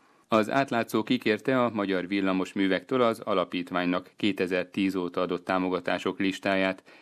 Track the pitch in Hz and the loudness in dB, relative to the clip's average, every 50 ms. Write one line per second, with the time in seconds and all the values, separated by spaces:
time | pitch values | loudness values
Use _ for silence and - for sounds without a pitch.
0 | _ _ _ _ _ _ 113 110 107 110 123 135 135 - 127 117 110 - - 113 | _ _ _ _ _ _ 2 2 4 4 2 0 0 0 0 -2 -2 0 -2 -2
1 | 107 - 127 120 - 110 107 101 - 135 131 127 120 117 107 104 101 98 95 90 | 0 0 -2 0 2 0 0 0 0 0 2 2 2 0 0 -2 -2 0 0 -2
2 | 87 87 101 101 95 95 95 92 92 - - 101 98 95 95 90 - - 131 127 | -2 -2 -2 0 0 0 0 0 0 -2 -2 0 2 2 2 0 0 0 0 2
3 | 123 113 113 - - - 104 92 87 87 - 90 87 - 92 90 90 87 90 90 | 2 2 2 0 -2 -2 0 0 0 0 -2 -4 -4 -2 -2 0 0 2 0 0
4 | - - - - - 104 95 - 95 87 92 90 87 - - 107 98 95 92 95 | -2 -6 -6 -2 -2 0 0 0 0 0 0 0 -2 -2 -2 0 0 0 0 -2
5 | 90 87 87 92 92 85 90 85 - - 95 92 92 92 92 87 85 - 92 87 | -4 -2 -2 -2 -2 -2 -2 -4 -2 -2 0 0 0 0 -2 -2 -2 -2 -2 -2
6 | - 95 92 - 98 95 92 - - 101 98 95 95 95 92 - - - - - | -2 -4 -2 -2 -2 -2 -2 -2 -2 0 0 2 2 0 -2 -4 -8 -20 -20 -20